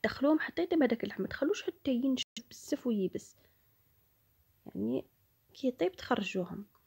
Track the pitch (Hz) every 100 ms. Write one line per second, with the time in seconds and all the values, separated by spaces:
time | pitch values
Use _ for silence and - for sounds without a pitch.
0 | 214 - 277 311 - - 359 359 247 233
1 | 202 - 190 - 294 427 - - - 240
2 | 269 254 - - - - - 294 247 214
3 | 185 - - _ _ _ _ _ _ _
4 | _ _ _ _ _ _ - 180 220 262
5 | - _ _ _ _ - 262 247 359 -
6 | - 233 196 190 180 180 208 _